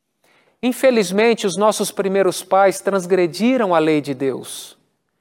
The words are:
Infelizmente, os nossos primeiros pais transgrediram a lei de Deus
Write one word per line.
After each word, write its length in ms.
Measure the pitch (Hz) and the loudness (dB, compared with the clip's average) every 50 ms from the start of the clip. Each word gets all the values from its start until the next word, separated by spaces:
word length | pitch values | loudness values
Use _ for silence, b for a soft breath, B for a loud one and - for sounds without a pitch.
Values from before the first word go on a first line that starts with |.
| _ _ _ _ _ _ _ _ _ _ _ _ | _ _ _ _ _ _ _ _ _ _ _ _
Infelizmente, 840 | - 247 240 - - 262 247 220 202 170 190 202 220 233 226 - - 202 | -4 -4 -2 0 2 2 4 2 2 0 0 2 2 2 2 0 -2 -4
os 100 | 160 180 | -2 0
nossos 320 | 208 220 202 - 208 - | 0 0 0 0 -2 -6
primeiros 540 | - - 196 196 190 196 190 185 165 - - | -4 -4 -4 -2 0 0 0 0 0 -4 -4
pais 380 | - 190 190 196 196 185 - | 0 2 4 4 4 2 0
transgrediram 920 | - 202 196 196 175 175 190 180 180 170 147 - 208 240 262 254 226 185 175 | -4 -4 -2 -2 -2 0 0 0 0 0 -2 -2 0 0 0 0 0 0 0
a 60 | 160 | 2
lei 200 | 156 160 156 151 | 2 2 2 0
de 140 | 139 143 139 | -2 -4 -6
Deus 640 | 127 139 135 123 127 - - - - - - - _ _ _ _ _ _ _ _ _ | -4 -4 -4 -4 -6 -8 -14 -16 -16 -18 -18 -20 _ _ _ _ _ _ _ _ _